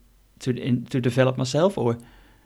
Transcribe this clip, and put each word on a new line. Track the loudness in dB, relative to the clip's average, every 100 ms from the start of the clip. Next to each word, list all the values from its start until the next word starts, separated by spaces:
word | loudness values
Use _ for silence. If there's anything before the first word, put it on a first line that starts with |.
| _ _ _ _
to, | -6
in, | -4 -2 -2 -2
to | -2
develop | 0 2 2 0
myself," | -2 2 2 2
or? | -2 -2 -8 -20 _ _